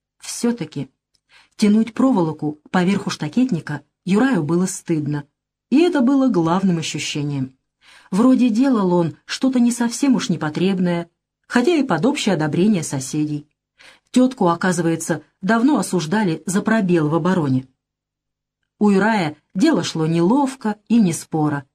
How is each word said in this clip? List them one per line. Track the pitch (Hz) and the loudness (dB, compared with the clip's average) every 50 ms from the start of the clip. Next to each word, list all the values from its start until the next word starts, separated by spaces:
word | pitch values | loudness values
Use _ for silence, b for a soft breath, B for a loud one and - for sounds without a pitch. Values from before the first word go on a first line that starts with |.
| _ _ _ _ | _ _ _ _
все-таки, | - - - - - 240 233 233 160 - - 147 - - _ _ _ _ _ _ b b b b b b b | -16 -14 -10 -4 -2 -2 -2 -2 -6 -10 -8 -10 -12 -12 _ _ _ _ _ _ b b b b b b b
тянуть | - 214 208 208 220 226 226 - | 0 2 2 4 4 2 0 0
проволоку | - 254 269 247 190 170 160 156 156 151 147 147 - _ _ - | 0 0 2 2 2 0 0 -2 -4 -6 -6 -8 -8 _ _ 0
поверху | 185 175 180 202 190 - 180 | 0 2 2 0 -2 -4 -6
штакетника | - - - 143 - 240 254 262 214 156 - - 147 139 - _ _ _ _ | -8 -6 -8 -4 0 0 0 0 0 -4 -4 -8 -10 -12 -12 _ _ _ _
Юраю | 175 190 208 247 269 254 175 151 | 0 2 2 2 2 2 0 0
было | 143 170 175 185 | 0 0 0 0
стыдно. | 185 - - - - 170 156 147 143 147 147 143 - _ _ _ _ _ _ _ _ | -2 -4 -8 -6 -4 -4 -2 -2 -4 -4 -6 -8 -12 _ _ _ _ _ _ _ _
И | 233 285 | 2 2
это | 349 359 - 285 | 4 4 2 2
было | 240 247 285 269 262 | 2 2 4 4 2
главным | 262 208 175 160 165 170 190 185 190 175 160 | 2 2 2 2 2 0 2 2 2 0 0
ощущением. | 156 - - 151 - - - 156 147 147 143 139 131 131 - _ _ _ _ b b b b b b b | -2 -6 -8 -8 -8 -6 -6 -6 -4 -4 -4 -4 -6 -6 -10 _ _ _ _ b b b b b b b
Вроде | 190 185 247 262 262 233 247 247 | 0 2 4 4 4 4 4 2
делал | 202 220 269 277 254 214 190 180 175 | 2 2 2 2 2 2 2 2 2
он | 175 170 156 - - _ | 2 0 0 -4 -8 _
что-то | - - - - 262 262 254 | -14 -8 -2 -2 0 2 2
не | 240 240 | 2 2
совсем | 233 - 240 233 233 - - 277 240 | 2 0 -2 -4 -2 -2 0 2 2
уж | 185 - - | 2 0 -2
непотребное, | 175 - 160 151 151 170 175 190 196 180 185 175 175 170 170 - _ _ _ _ _ _ _ | -4 -4 -4 -4 -2 -2 0 0 0 0 0 0 0 -2 -4 -8 _ _ _ _ _ _ _
хотя | _ - 240 247 359 349 | _ -2 0 2 2 2
и | 302 262 | 2 0
под | - 170 156 165 | 0 0 0 0
общее | 247 - - - 208 185 | 0 -2 0 -2 -2 0
одобрение | 151 156 156 139 175 185 220 220 170 143 | 0 -2 -2 0 0 2 2 2 0 -2
соседей. | - - 135 127 - - 151 151 151 151 143 - _ _ _ _ _ _ b b b b b b _ | -4 -6 -8 -8 -6 -4 -4 -4 -2 -4 -8 -10 _ _ _ _ _ _ b b b b b b _
Тетку, | - 254 254 254 254 - 202 175 | 2 2 2 2 2 0 0 0
оказывается, | 170 170 - 185 175 170 165 165 165 160 - - 165 - - _ _ _ | 0 0 0 -2 -2 0 0 0 -2 -2 -4 -4 -6 -6 -6 _ _ _
давно | - 185 226 226 226 285 294 214 | -2 0 0 2 2 2 2 0
осуждали | 180 - - 175 156 156 160 220 214 175 160 - - | -2 -2 -2 -2 -2 -2 -2 -2 0 0 -2 -4 -6
за | - 170 202 196 | -4 -4 -2 0
пробел | 220 226 226 196 175 175 165 151 147 | 0 0 0 2 2 2 2 2 0
в | 156 | 0
обороне. | 170 160 180 190 185 151 135 131 127 127 - _ _ _ _ _ _ _ _ _ _ _ _ _ _ _ _ _ _ _ _ _ _ | 0 0 0 0 0 0 0 0 -2 -2 -6 _ _ _ _ _ _ _ _ _ _ _ _ _ _ _ _ _ _ _ _ _ _
У | 208 208 | 2 2
Юрая | 202 190 190 220 226 208 170 147 - - _ _ _ | 4 4 2 2 0 0 -2 -4 -6 -10 _ _ _
дело | 185 233 330 285 185 151 | 0 2 2 2 0 -2
шло | - - 160 160 | -4 -4 -4 -2
неловко | 160 165 170 170 180 240 285 285 262 269 - - 214 208 - _ _ | 0 0 2 2 2 2 2 0 -2 -4 -6 -6 -6 -6 -6 _ _
и | 214 240 | 2 2
не | 214 175 156 | 2 2 0
споро. | - - - - 156 151 147 147 143 135 - | -4 -8 -6 -4 -2 -2 -2 -2 -4 -8 -12